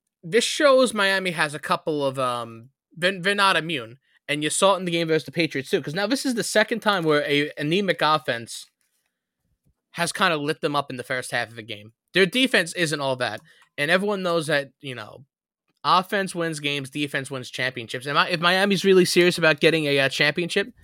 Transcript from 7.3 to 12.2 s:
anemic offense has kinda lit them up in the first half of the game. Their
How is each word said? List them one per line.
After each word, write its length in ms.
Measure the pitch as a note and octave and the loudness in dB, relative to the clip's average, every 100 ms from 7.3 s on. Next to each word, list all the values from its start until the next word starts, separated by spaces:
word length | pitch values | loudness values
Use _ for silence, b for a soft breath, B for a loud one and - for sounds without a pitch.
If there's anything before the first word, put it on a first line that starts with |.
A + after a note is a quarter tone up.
| D3 D3 - | 0 0 -4
anemic 400 | D3 F3 G3 E3 | -2 0 0 0
offense 720 | D3+ D#3 - A#2+ A2+ - - _ _ _ _ _ _ _ _ _ _ _ _ | 2 2 0 -6 -8 -14 -18 _ _ _ _ _ _ _ _ _ _ _ _
has 220 | - E3+ | -6 -4
kinda 260 | - F#3+ D#3+ | 0 0 0
lit 240 | C#3+ D#3+ | -2 -2
them 120 | D#3+ | -2
up 160 | C#3+ C#3 | -2 -2
in 60 | B2+ | -6
the 80 | |
first 260 | A#2+ C3 B2 | -6 -6 -4
half 200 | B2+ A2 | -4 -6
of 60 | A#2 | -8
the 60 | |
game. 300 | A2 G#2 G#2+ _ _ | -14 -14 -16 _ _
Their 100 | E3+ | 2